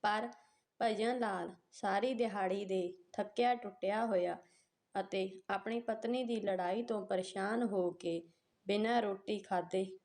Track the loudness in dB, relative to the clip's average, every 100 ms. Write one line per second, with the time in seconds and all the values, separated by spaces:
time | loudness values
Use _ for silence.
0 | 2 2 -2 -8 -20 _ _ _ 0 2
1 | 2 2 0 0 -4 -10 _ -4 0 2
2 | 2 2 0 2 2 0 0 0 0 -4
3 | -10 -6 -4 2 2 2 -2 -4 0 0
4 | 2 2 2 -2 -10 _ _ _ _ -6
5 | -2 -2 -2 -6 -4 -4 -2 -4 -2 -2
6 | 0 0 0 0 0 0 0 0 0 -2
7 | 0 -2 -2 -2 -2 0 0 2 0 0
8 | -4 -4 -6 _ _ _ -2 0 4 2
9 | 2 -2 -4 -6 -2 -2 0 -2 -2 -6